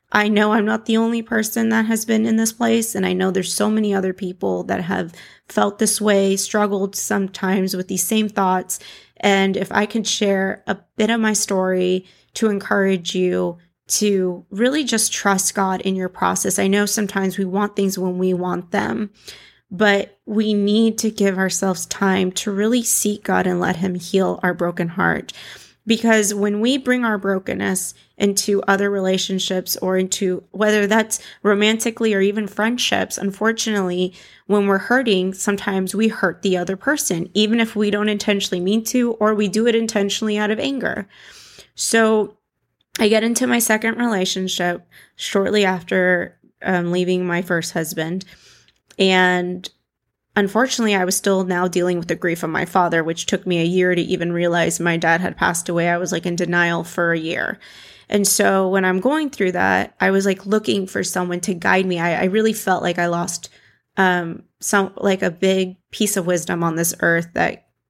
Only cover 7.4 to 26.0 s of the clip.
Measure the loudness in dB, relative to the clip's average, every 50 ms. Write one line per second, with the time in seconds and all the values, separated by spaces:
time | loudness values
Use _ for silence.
7.4 | -2 0 0 0 0 0 -2 -4 -4 -4 -4 -4 -2 0 0 0 0 0 0 0
8.4 | 2 2 2 0 -2 -4 -10 -10 -10 -18 -20 -20 -20 _ _ -2 2 2 4 4
9.4 | 4 2 0 -2 -4 0 0 0 0 0 -2 -4 -2 -2 -2 0 0 2 2 2
10.4 | 0 -2 -4 -6 _ -6 -6 -6 _ _ _ 0 0 2 2 2 2 2 0 0
11.4 | -2 0 0 0 2 2 2 2 2 2 0 -2 -4 -10 _ _ _ _ _ -2
12.4 | 0 0 0 -2 -2 0 0 2 2 2 0 0 -2 -4 -2 0 0 0 0 0
13.4 | -2 -2 -4 -8 _ _ _ _ _ -4 -2 0 2 2 2 2 2 0 -2 -6
14.4 | -12 _ -2 0 0 2 2 0 0 0 0 0 0 -2 -4 0 0 2 2 2
15.4 | 0 -2 -2 0 0 0 -2 -2 -2 -2 -2 -2 -4 -6 -4 -2 0 0 0 0
16.4 | -2 -2 0 0 0 2 2 2 0 0 -2 -2 -4 -2 -2 -2 -2 -2 -2 -2
17.4 | -4 -2 0 -2 -2 -2 0 -2 -2 0 0 -2 -2 -2 -2 0 0 0 0 0
18.4 | -2 -2 -4 -4 -6 -4 -4 -2 -2 -2 -2 -4 -6 -6 -10 _ -20 -20 -20 -20
19.4 | -20 -20 _ _ _ _ -2 2 4 4 4 2 0 -4 _ _ _ -2 0 0
20.4 | 2 2 2 2 2 4 4 4 4 4 2 0 -4 -4 0 2 2 2 2 2
21.4 | 0 0 0 -2 -2 -2 -2 -4 -6 -10 -4 0 2 2 2 2 0 0 -2 -4
22.4 | -6 -4 -2 0 0 2 2 0 0 0 -2 0 0 -2 -2 -2 -2 0 0 2
23.4 | 2 0 0 0 0 -2 0 -2 -2 -4 -4 -6 -6 -2 0 0 2 0 -2 -2
24.4 | -2 -2 0 0 -2 -2 -2 -2 -4 -4 -2 0 0 0 0 0 -4 -10 -16 -16
25.4 | -20 -20 -20 -20 -20 -20 _ _ _ 0 0 2